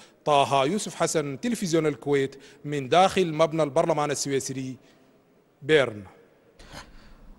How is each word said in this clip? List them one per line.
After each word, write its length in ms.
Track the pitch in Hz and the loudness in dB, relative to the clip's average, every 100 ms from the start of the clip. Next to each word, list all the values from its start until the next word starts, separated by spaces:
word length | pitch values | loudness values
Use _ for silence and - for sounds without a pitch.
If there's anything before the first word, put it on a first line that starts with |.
| - _ - | -20 _ 2
طه 380 | 143 123 139 | 2 4 2
يوسف 320 | 135 202 185 - | 2 -2 -6 -4
حسن، 440 | 165 165 143 131 | -2 0 -4 -4
تلفزيون 480 | 240 226 185 160 156 | -4 -4 0 0 0
الكويت، 480 | 139 143 143 135 - - - 147 | -2 0 0 0 -6 -20 -16 -8
من 240 | 147 127 | -6 2
داخل 440 | 160 190 190 175 | 4 4 2 -2
مبنى 300 | 151 165 160 | 2 0 2
البرلمان 480 | 147 147 170 151 147 | 0 0 0 0 -2
السويسري، 640 | 135 139 135 135 131 131 123 _ _ _ _ _ _ _ _ | -4 -2 -4 -4 -8 -10 -12 _ _ _ _ _ _ _ _
بيرن. 420 | 135 156 120 104 95 - _ _ _ - - - - - - - - | 2 2 2 -4 -16 -20 _ _ _ -20 -20 -20 -20 -20 -20 -20 -20